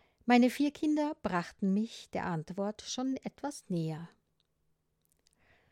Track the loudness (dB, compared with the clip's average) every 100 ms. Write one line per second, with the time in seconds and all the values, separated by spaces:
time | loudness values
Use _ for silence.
0 | _ _ 4 6 6 4 -2 0 0 2
1 | 0 -2 -2 -2 -4 -4 0 0 -2 -8
2 | -10 -6 -4 -4 -6 -4 -4 -6 -10 -6
3 | -4 -4 -6 -8 -8 -8 -6 -2 -2 -6
4 | -12 -18 _ _ _ _ _ _ _ _
5 | _ _ _ _ _ _ _